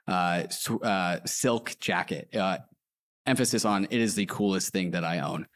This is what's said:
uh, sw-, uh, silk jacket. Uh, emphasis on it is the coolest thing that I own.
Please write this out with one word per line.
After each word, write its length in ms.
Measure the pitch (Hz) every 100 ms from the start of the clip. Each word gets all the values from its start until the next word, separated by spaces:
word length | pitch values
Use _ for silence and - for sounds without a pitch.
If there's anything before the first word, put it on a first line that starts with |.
| -
uh, 360 | 92 87 87 -
sw-, 300 | - - 113
uh, 420 | 113 95 87 87 -
silk 500 | - 131 117 - -
jacket. 500 | - 90 90 76 - 107
Uh, 240 | 95 92 - _ _ _ _ _ -
emphasis 400 | 127 123 110 107
on 200 | 98 98
it 140 | 120
is 140 | 113
the 140 | 104 95
coolest 440 | - 101 95 -
thing 200 | 98 90
that 120 | 87
I 160 | 85 85
own. 280 | 71 - -